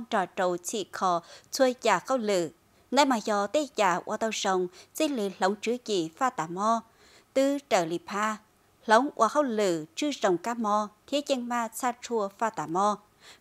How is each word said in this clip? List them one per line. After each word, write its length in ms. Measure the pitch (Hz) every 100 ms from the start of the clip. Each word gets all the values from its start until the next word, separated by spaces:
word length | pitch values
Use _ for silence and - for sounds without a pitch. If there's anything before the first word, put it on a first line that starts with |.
| 233
trò 160 | 220 180
trầu 320 | - 180 175
chỉ 280 | - 220 180
khó 300 | - 190 170 - - -
chui 240 | - 262 247
giả 180 | 220 180
khâu 180 | - 262
lử. 320 | 208 190 160 - _ _ -
Nay 140 | 254 285
mà 120 | 233 220
do 220 | 202 202
tê 200 | 302 277 -
giả 240 | 196 175 -
qua 120 | 214
tàu 140 | 226
sông, 360 | 208 202 190 180 - - -
dĩ 120 | 311
lì 220 | 269 202 180
lóng 160 | 190 208
chứa 140 | 220 247 -
gì 240 | 196 160 -
pha 140 | -
tả 180 | - 160
mo. 340 | 180 214 226 - _ - - _
Tư 240 | 262 269 285 -
trở 160 | 247 -
lì 140 | 170 -
pha, 300 | 196 214 214 _ _ _ _ -
lóng 240 | 220 285 -
qua 120 | 220
khâu 160 | 294
lử 420 | 277 214 202 165 156 -
chư 160 | 294 269
rồng 160 | 202 170
cá 160 | 233
mo, 360 | 240 214 208 208 _ -
thiết 200 | 285 285
danh 220 | 262 240
ma 180 | 240 226
xa 200 | - 247 240
chua 280 | - 233 196 -
pha 120 | 226
tả 180 | - 151
mo. 300 | 175 208 196 _ _ - -